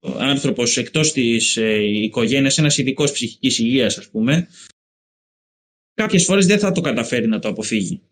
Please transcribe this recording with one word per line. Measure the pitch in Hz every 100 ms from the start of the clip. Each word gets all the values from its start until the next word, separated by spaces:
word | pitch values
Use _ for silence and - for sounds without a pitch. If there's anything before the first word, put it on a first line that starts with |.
| - 64
άνθρωπος | 131 139 139 117 120 -
εκτός | 123 - 156
της, | - 117 117 - -
ε, | 110 107
οικογένειας, | 104 104 107 - 113 139 135 135
ένας | 151 143
ειδικός | 131 131 147
ψυχικής | - 117 - 131 -
υγείας, | 113 131 113 -
ας | -
πούμε, | 110 113 156 175 - - _ _ _ _ _ _ _ _ _ _ _ _
κάποιες | - 214 190
φορές | 175 196 185
δεν | 202
θα | 208
το | 180
καταφέρει | 156 117 110 123 110
να | 107
το | 110
αποφύγει. | 101 107 113 90 90 _